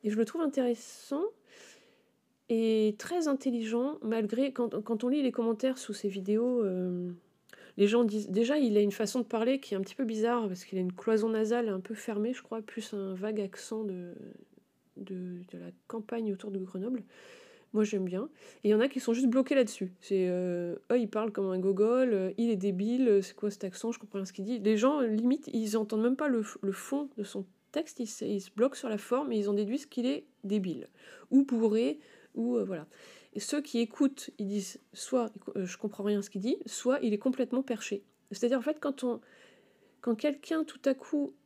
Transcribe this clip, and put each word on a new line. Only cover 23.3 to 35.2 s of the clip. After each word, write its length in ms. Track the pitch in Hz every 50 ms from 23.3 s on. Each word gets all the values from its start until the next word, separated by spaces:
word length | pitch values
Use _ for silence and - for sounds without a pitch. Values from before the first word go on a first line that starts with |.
| -
quoi 160 | - - 208 202
cet 100 | - -
accent, 300 | 190 185 - - 226 233
je 80 | -
comprends 180 | - 202 - 196
rien 80 | 190
ce 60 | 185 -
qu'il 120 | - 190
dit. » 140 | 202 247 233 202
Les 120 | 208 220
gens, 220 | 208 214 262 294 302
limite, 500 | 262 226 214 214 226 247 262 - - - -
ils 240 | - 220 214 208
entendent 260 | 226 214 208 226 214 220
même 140 | 240 262
pas 100 | 262 302
le 160 | 294 254 226 214
f-, 140 | - - - -
le 100 | 196 196
fond 360 | - - - 269 285 294 277 -
de 60 | - 208
son 240 | 196 - 202 196 - _ _ _ _
texte, 300 | - 294 330 - - -
ils 80 | 247 220
se, 160 | - - 220
ils 160 | - 208 196
se 100 | 196 -
bloquent 240 | _ 208 226 277 269
sur 140 | - - 247
la 100 | 220 208
forme 320 | - - 240 254 302 269
et 80 | 233 214
ils 100 | 202 202
en 40 | 208
déduisent 340 | 202 214 202 233 294 -
qu'il 200 | - - - 240
est 200 | 254 277 294 - _ _ _ -
débile, 460 | 196 202 214 185 185 160 - - - _ _ - - - - - _
ou 140 | - 269 277
bourré, 560 | 277 254 226 226 220 208 220 233 269 302 302 - - - - - - _
ou, 220 | - 226 240 247
euh, 80 | 233 202
voilà. 240 | 190 190 165 156 - - - - - - - - _ _
Et 60 | 208
ceux 200 | 202 - - 294
qui 180 | 285 - - 233
écoutent, 520 | 233 226 - - 294 269 269 - - - - -
ils 100 | 208 196
disent 320 | 202 208 196 - - - _ _ -
soit, 400 | - - - - 254